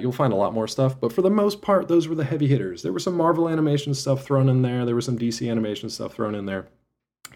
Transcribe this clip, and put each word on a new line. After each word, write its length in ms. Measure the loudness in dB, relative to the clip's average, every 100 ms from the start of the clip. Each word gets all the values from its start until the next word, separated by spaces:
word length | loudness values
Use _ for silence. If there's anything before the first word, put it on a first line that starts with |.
you'll 100 | -4
find 220 | 0 0
a 20 | 2
lot 160 | 0
more 160 | 0 -4
stuff. 320 | 0 0 0
But 140 | -2
for 80 | 2
the 80 | 2
most 320 | 4 2 0
part, 260 | 2 2 4
those 200 | 2 2
were 80 | -2
the 80 |
heavy 240 | -2 0 2
hitters. 340 | 2 0 -6
There 100 | -4
was 120 | -4
some 120 | -2 2
Marvel 320 | 2 2 2
animation 460 | 2 2 0 0
stuff 300 | -4 0 -2
thrown 260 | 0 2 4
in 140 | 4
there. 200 | 2 0
There 120 | 0 0
was 100 | -2
some 120 | -2
D 140 | -2
C 180 | -2 -2
animation 400 | -2 -2 -4 -8
stuff 240 | -10 -10
thrown 220 | -4 -4 -4
in 100 | -4
there. 220 | -6 -8 _ _ _ _ _ -20